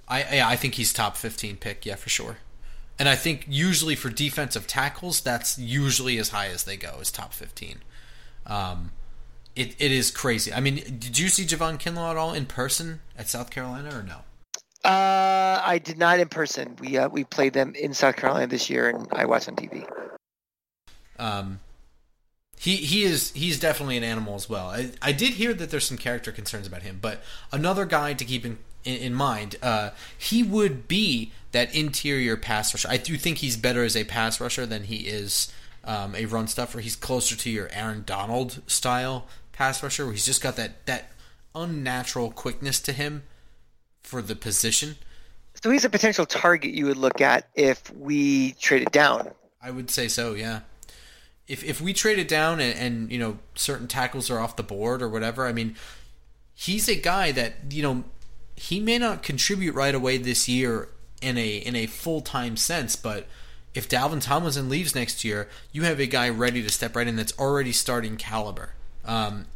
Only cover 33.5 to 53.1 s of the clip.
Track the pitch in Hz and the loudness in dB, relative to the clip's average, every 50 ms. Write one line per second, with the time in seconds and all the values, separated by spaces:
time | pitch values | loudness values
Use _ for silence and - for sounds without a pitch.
33.5 | 117 110 110 123 120 120 120 113 113 113 107 - - 117 113 113 110 - 120 120 | -2 0 2 2 4 4 2 2 2 0 -2 0 0 0 2 2 0 -2 -2 -2
34.5 | - - 123 113 110 107 101 98 113 107 - 104 107 104 101 101 - - - - | -2 -4 -4 -4 -4 -6 -6 -6 -6 -6 -6 -4 -6 -4 -4 -2 0 0 0 -2
35.5 | - - - - - - - - 110 104 98 101 104 107 113 107 113 113 110 110 | -4 -10 -14 -16 -16 -12 -8 -4 -4 -4 -4 -4 -4 -4 -4 -2 -2 -2 -2 -2
36.5 | - - 123 - - 120 107 117 - - - - 131 123 - - 120 110 - 120 | -4 -4 -6 -6 -6 -8 -8 -6 -6 -6 -4 -2 0 0 2 0 0 -2 -2 -4
37.5 | 110 107 95 - - - 110 110 107 107 98 - 95 98 98 107 117 127 131 120 | -4 -4 -4 -6 -6 -6 -4 -4 -6 -6 -6 -4 -4 -4 -2 -2 -2 -2 -2 -4
38.5 | - - - - - - - 127 123 123 127 131 131 123 120 - - - - - | -6 -8 -4 -2 0 0 2 2 2 2 0 -2 -4 -6 -8 -10 -12 -14 -16 -10
39.5 | - - 135 135 131 - - 139 - - 143 127 104 101 - - 131 - - 131 | -2 2 2 2 2 0 -4 -4 -4 -4 -4 -4 -2 0 2 2 2 2 2 0
40.5 | 120 - 110 101 - - - - 127 117 - - - - - - - - - - | -2 -2 -4 -6 -8 -8 -6 -4 -4 -4 -6 -10 -16 -20 -20 -20 -20 -20 -20 -14
41.5 | - 160 170 175 165 147 135 131 127 127 123 - - 135 120 113 113 - - 127 | -10 -8 -6 -4 -4 -4 -2 -2 -2 -2 -4 -4 -2 -2 -2 -4 -4 -6 -6 -4
42.5 | 120 - 139 139 135 - - - 131 120 143 147 151 147 139 - - - - - | -4 -2 -2 0 0 0 0 -2 -2 -2 -2 -4 -4 -6 -10 -14 -18 -20 -20 -20
43.5 | - - - - _ _ _ _ _ _ - - - 127 107 98 110 - - 113 | -20 -20 -20 -20 _ _ _ _ _ _ -16 -10 -8 -6 -6 -6 -6 -6 -4 0
44.5 | 98 - - 110 107 - 147 151 147 - - - - - - - - - - - | 0 2 2 4 2 2 2 0 -4 -10 -12 -14 -14 -14 -16 -16 -16 -18 -18 -20
45.5 | - - - 220 262 277 262 247 - 202 - 220 202 - 165 - - - - 175 | -10 -2 2 4 6 6 6 4 4 6 6 6 6 4 2 2 2 4 6 6
46.5 | 175 160 - - - 156 143 143 139 131 131 131 - - 143 135 123 131 - - | 6 6 4 -2 -2 0 2 2 2 4 4 4 4 6 6 6 6 6 4 2
47.5 | - - 143 135 131 - - - - 143 139 139 147 147 143 143 139 135 131 131 | 2 6 6 6 6 4 0 -12 -16 -10 -4 0 2 4 4 6 6 6 4 2
48.5 | 127 - - - 139 131 127 - - 147 147 139 123 113 - - - _ _ _ | 0 0 2 4 6 6 6 6 8 8 8 8 8 4 0 -4 -8 _ _ _
49.5 | _ _ - 127 127 127 127 - - - 123 113 - 123 120 117 107 104 110 113 | _ _ -12 -10 -8 -8 -4 -2 -2 0 0 0 0 0 0 -2 -2 -4 -4 -4
50.5 | 113 107 107 - - - - - - - - - - - - - _ _ _ - | -6 -6 -8 -12 -18 -20 -20 -20 -20 -20 -20 -20 -20 -20 -20 -20 _ _ _ -10
51.5 | 139 - - 151 143 147 160 190 196 - - 220 214 190 170 151 156 156 156 160 | -10 -8 -6 -4 -4 -2 -2 -2 0 2 4 4 4 4 2 2 4 4 4 4
52.5 | 165 160 135 120 117 - 123 123 117 113 113 107 | 4 2 2 2 2 0 0 -2 -2 -2 -2 -4